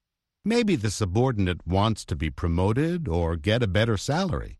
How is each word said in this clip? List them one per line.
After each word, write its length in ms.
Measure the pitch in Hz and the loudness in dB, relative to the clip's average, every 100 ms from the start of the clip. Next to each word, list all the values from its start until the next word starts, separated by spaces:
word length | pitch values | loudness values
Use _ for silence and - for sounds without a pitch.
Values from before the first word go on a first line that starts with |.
| _ _ _ _ | _ _ _ _
Maybe 320 | 202 240 220 156 | -2 2 2 0
the 160 | 104 | 0
subordinate 760 | - 98 95 131 107 92 87 - | -2 -2 2 0 2 0 -2 0
wants 380 | 95 104 104 - | 2 2 0 -4
to 100 | 76 | -4
be 120 | 76 | -4
promoted 760 | - 87 85 95 113 160 175 143 | -2 -2 2 2 2 0 -2 -2
or 300 | 82 82 85 | 0 0 -2
get 260 | 90 113 | 0 0
a 40 | 113 | 2
better 280 | 90 117 104 | 2 2 0
salary. 600 | - 151 190 80 52 - | -2 -2 -2 -4 -6 -14